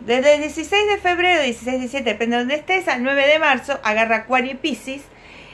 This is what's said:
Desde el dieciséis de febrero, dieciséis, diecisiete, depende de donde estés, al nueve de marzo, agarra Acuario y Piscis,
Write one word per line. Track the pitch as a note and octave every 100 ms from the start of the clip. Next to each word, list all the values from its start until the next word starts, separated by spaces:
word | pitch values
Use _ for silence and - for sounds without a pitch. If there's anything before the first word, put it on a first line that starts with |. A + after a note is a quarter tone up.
Desde | G#3+ B3 C#4+ D4
el |
dieciséis | D4+ D4+ D#4 G4+ G#4
de | G4+
febrero, | F4+ F4 F4+ E4+
dieciséis, | C4 A3+ A3+ B3+
diecisiete, | B3 C#4 A#3+
depende | G#3 A3+ A#3+
de |
donde | B3
estés, | D4+ D4+ F#4 F4+
al | B3+
nueve | B3+ C#4 C#4
de | D#4
marzo, | D#4 B3+ - C#4
agarra | G#3+ G#3+ A3+ A3+
Acuario | A3 B3+ B3+
y |
Piscis, | C4 D#4+ A#3 - C#4 - - - - -